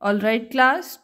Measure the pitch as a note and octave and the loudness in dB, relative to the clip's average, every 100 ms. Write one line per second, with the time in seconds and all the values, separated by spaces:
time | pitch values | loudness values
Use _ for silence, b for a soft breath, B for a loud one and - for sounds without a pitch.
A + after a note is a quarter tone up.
0 | G3+ G3+ G#3+ A3+ A#3 C4+ B3+ C4+ C4 - | -4 -2 0 -2 -2 2 2 2 -6 -16